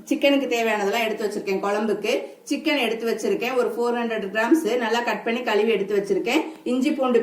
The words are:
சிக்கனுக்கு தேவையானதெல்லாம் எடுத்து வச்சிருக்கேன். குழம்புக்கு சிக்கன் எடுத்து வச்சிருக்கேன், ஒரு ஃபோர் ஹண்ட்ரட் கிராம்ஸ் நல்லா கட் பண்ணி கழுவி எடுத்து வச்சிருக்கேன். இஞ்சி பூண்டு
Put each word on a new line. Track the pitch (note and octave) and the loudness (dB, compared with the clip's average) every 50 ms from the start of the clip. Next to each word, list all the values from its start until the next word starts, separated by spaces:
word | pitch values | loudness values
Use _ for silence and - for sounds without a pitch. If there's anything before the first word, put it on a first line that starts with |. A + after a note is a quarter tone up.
| - - | -4 -4
சிக்கனுக்கு | D4 - D4 C#4+ C#4 C4+ C4+ - | 0 2 4 4 4 4 2 0
தேவையானதெல்லாம் | A#3+ A#3 A3+ A3+ A3 G#3 G3+ G3 A3 A#3 A3+ G#3+ | 0 0 0 0 0 0 0 0 0 0 0 -2
எடுத்து | G#3 - A3 | -2 -2 -4
வச்சிருக்கேன். | G3+ - G3+ - G3+ F#3+ F#3 G3+ | -4 -4 -4 -4 -2 -2 -2 0
குழம்புக்கு | G3+ G#3 A3 A3+ G#3+ G3 - - A3 C4 - - - - - - - | -2 -2 0 0 0 -2 -2 -2 -2 -2 -2 -2 -6 -12 -12 -8 -4
சிக்கன் | D4+ B3 - D#4+ D4 C#4 B3 | -4 -2 0 0 0 2 0
எடுத்து | G#3+ A3+ A3+ A#3 A3+ | 0 -2 -2 -2 -2
வச்சிருக்கேன், | G#3 G#3+ - G#3 G3 - A#3 B3 C4 B3 | -2 -2 0 -2 -2 0 -2 -2 0 0
ஒரு | A3+ - A3 | 0 0 0
ஃபோர் | A#3 A#3+ A#3+ A#3 A#3+ | -2 -2 0 0 -2
ஹண்ட்ரட் | A#3 A3+ A3+ G#3 G3 F#3+ F#3+ | -2 -2 -4 -4 -4 -4 -2
கிராம்ஸ் | A3 A3 A#3+ E4 D#4 - G#3+ A#3+ B3+ A#3 | 0 2 4 4 4 4 2 0 0 0
நல்லா | G#3+ A3+ A#3 A#3 A#3 | 0 0 0 0 0
கட் | G#3 G3 - | -2 -2 -2
பண்ணி | A#3 A#3 B3+ B3 A#3 | -2 -2 -2 0 0
கழுவி | G#3 G3+ A3 A3+ A3 F#3+ | 2 2 4 2 2 2
எடுத்து | G3 G3 G#3 G3 | 0 0 0 0
வச்சிருக்கேன். | G3 - G3 F3+ - A3+ C4 E4+ - - - - - A#3 | 0 0 0 0 0 0 0 0 0 -2 -8 -8 -4 -2
இஞ்சி | B3 C4 C4 D4 - C#4 | 0 0 2 0 0 0
பூண்டு | C4 B3+ A#3 A3+ | 2 2 2 2